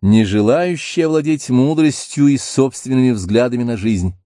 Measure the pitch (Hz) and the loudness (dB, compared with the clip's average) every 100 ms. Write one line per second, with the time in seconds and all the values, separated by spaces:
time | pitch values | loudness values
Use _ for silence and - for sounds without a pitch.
0 | 95 110 104 104 104 143 180 170 - - | 4 2 2 2 2 2 0 -4 -6 -2
1 | 160 156 151 151 - 127 135 156 156 135 | 0 0 0 -4 0 2 2 2 0 0
2 | - - 143 139 - - 135 - 123 131 | -10 0 2 2 -2 0 0 -2 -4 0
3 | 127 113 90 107 123 120 120 113 107 107 | 2 0 0 0 0 -2 -4 -4 -2 -2
4 | 90 90 | -2 -6